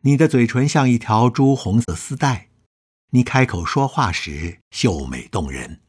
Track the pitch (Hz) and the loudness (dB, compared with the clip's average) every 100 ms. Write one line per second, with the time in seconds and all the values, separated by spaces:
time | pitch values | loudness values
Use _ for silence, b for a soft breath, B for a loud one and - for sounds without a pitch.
0 | 139 143 160 131 117 123 143 156 131 120 | 4 4 4 4 2 2 0 2 2 0
1 | - 110 123 123 135 131 - 107 117 78 | 0 2 2 4 2 2 0 0 0 -8
2 | - 135 143 104 _ _ _ _ _ _ | -8 -4 -2 -2 _ _ _ _ _ _
3 | _ 123 120 131 127 90 80 - 139 - | _ 0 2 2 2 -2 -4 -2 -2 -2
4 | 113 85 87 73 85 - _ - 123 80 | -2 -4 -8 -8 -10 -10 _ -2 -2 -2
5 | 65 64 - - 71 65 62 76 | -6 -10 -8 -6 -6 -10 -12 -18